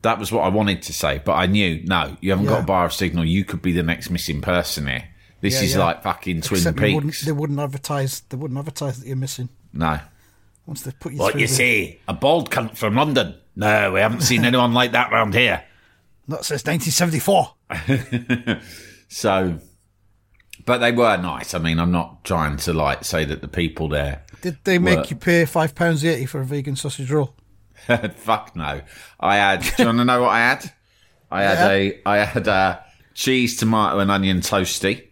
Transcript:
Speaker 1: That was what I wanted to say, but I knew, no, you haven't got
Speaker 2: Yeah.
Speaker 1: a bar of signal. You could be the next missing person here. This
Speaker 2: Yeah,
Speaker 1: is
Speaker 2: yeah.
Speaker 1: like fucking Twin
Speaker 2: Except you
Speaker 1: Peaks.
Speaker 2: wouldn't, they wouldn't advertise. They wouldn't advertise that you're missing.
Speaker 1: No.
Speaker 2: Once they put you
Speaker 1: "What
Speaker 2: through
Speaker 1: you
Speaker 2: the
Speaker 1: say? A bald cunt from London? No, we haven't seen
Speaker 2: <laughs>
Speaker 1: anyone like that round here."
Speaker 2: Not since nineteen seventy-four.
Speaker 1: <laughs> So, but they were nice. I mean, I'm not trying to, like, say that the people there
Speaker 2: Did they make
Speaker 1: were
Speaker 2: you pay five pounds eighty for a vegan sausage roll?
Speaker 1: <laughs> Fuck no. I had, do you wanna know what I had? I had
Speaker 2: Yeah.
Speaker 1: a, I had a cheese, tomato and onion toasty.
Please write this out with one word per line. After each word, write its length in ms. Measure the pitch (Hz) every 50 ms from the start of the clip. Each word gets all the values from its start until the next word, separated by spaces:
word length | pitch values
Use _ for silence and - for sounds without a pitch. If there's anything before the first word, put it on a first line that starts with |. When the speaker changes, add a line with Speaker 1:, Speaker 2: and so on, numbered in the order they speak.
| -
Speaker 1:
That 180 | 113 113 104
was 100 | 107 92
what 120 | 113 117 80
I 40 | 92
wanted 340 | 95 107 110 101 98 85 -
to 100 | - -
say, 280 | - - 76 69 73 -
but 80 | - 85
I 140 | - 92
knew, 360 | 90 98 104 101 90 82 78 -
no, 320 | 82 95 87 76 - - -
you 100 | - 92
haven't 160 | 95 92 101
got 120 | 104 110 98
Speaker 2:
Yeah. 40 | -
Speaker 1:
a 40 |
bar 180 | 82 98 92 87
of 80 | 85 -
signal. 320 | - 98 87 76 87 85
You 200 | 80 82 98 98
could 160 | - - 85
be 120 | - 95 85
the 100 | 87 85
next 260 | 80 85 - - -
missing 320 | 90 82 - - 80 71
person 460 | 71 - 90 90 87 - - - 76
here. 220 | 69 64 62 - - - - - _ _ _
This 140 | - - 127
Speaker 2:
Yeah, 80 | 131 104
Speaker 1:
is 120 | 87 69
Speaker 2:
yeah. 100 | 95 95
Speaker 1:
like 180 | 85 85 - -
fucking 380 | 101 87 - - 92 90 82 80
Twin 160 | - 101 92
Speaker 2:
Except 180 | 85 85 78 -
you 60 | 104
Speaker 1:
Peaks. 80 | 107 101
Speaker 2:
wouldn't, 220 | 156 143 147 160 - 143
they 80 | 147 156
wouldn't 260 | 143 151 151 143 143
advertise. 600 | 147 143 135 139 135 - 151 143 135 135 - - - _
They 80 | -
wouldn't 220 | 127 147 151 127 135
advertise 420 | 143 160 - - 151 139 127 123
that 60 | 135 127
you're 80 | 135
missing. 320 | 131 131 131 - - 127 123 - - _ - -
Speaker 1:
No. 260 | 71 82 80 76 73 - - _ _ _ _ _ _ _ _ _ _ _
Speaker 2:
Once 160 | - 160 - -
they 100 | 135 131
put 200 | - - 170 147
you 40 | 147
Speaker 1:
"What 140 | - 98 -
Speaker 2:
through 80 | 143
Speaker 1:
you 60 | 113 113
Speaker 2:
the 40 | 131
Speaker 1:
say? 480 | 131 127 123 117 107 90 82 - - _
A 80 | - -
bald 360 | - - 139 156 170 143 -
cunt 260 | - - 117 110 -
from 180 | - - 107 104
London? 400 | 123 143 151 143 127 110 85 - - _ _ _
No, 360 | - 104 107 107 107 104 98 92
we 60 | 95
haven't 200 | 101 - - 120
seen 240 | 165 120 123 117 110
Speaker 2:
<laughs> 80 | 120 120
Speaker 1:
anyone 200 | 127 123 120 117
like 180 | 123 127 123 117
that 180 | 120 123 120
round 240 | 120 113 113 107 95
here." 300 | 117 123 117 90 - - - _ _ _ _ _ _ _ _ _ _ _ -
Speaker 2:
Not 160 | 123 - -
since 200 | - - - -
nineteen 260 | - 151 170 131 170 135
seventy-four. 640 | - 180 170 160 156 - - 202 185 - - - _ _ _
Speaker 1:
<laughs> 920 | - 82 78 - 135 131 123 - - 120 120 - 127 117 - - 107 - - - - - - - - - _ _
So, 500 | - - - 107 95 95 95 92 85 73 - - _ _ _ _ _ _ _ _ _ _ _ _ _ _ _ _ - - -
but 140 | - 123 120
they 120 | 120 117 120
were 240 | 120 120 113 104
nice. 380 | 92 87 90 76 64 - - -
I 40 | 87
mean, 200 | 80 82 80 82
I'm 140 | 85 87 87
not 320 | 87 82 - - - _
trying 320 | - 95 85 78 76 73 71
to, 140 | - - 85
like, 320 | 80 76 71 69 - -
say 200 | - - 82 78
that 160 | 71 73 -
the 60 | - 71
people 400 | - - 85 80 - - 80 78
there 360 | 73 73 71 71 69 69 - - - - -
Speaker 2:
Did 160 | 180 160 - _
they 140 | - 185 180
make 200 | 175 185 180 160
Speaker 1:
were 60 | 147 -
Speaker 2:
you 60 | 151
pay 280 | - - - 170 170 170
five 320 | 151 - 175 160 156 -
pounds 280 | - 180 170 165 151 143
eighty 220 | 165 160 120 131
for 140 | 135 - 147
a 40 | 131
vegan 300 | 127 147 147 135 147 139
sausage 360 | 135 - 147 - - 139 123
roll? 240 | 143 156 139 131 - _ _ _ _ _ _ _ _
Speaker 1:
<laughs> 380 | _ - - 120 117 117 104 85
Fuck 400 | - - 110 113 107 - - _
no. 240 | 85 78 73 71 73 71 - - - - - - _
I 160 | - 90 101
had, 240 | 101 101 98 98 90 -
do 60 | - - -
you 80 | 123
wanna 180 | 117 113 120 123
know 180 | 123 127 123 123
what 80 | 117
I 80 | 98 113
had? 320 | 117 123 135 143 - 175 - _ _ _ _ _ _ _ _ _ _ _
I 120 | - 92 98
had 140 | 98 - 165
Speaker 2:
Yeah. 100 | 175 98
Speaker 1:
a, 300 | 98 98 98 98 - - -
I 120 | 98 101 104 104
had 240 | 101 - 120 92 107
a 360 | 101 95 95 95 90 - - - _ _ - _ _
cheese, 420 | - - 131 131 127 123 117 120 -
tomato 420 | 113 110 113 110 107 92 67 98
and 100 | 98 98
onion 300 | 101 98 95 95 95 90
toasty. 640 | 87 - - 101 92 87 - - - 95 107 127 - _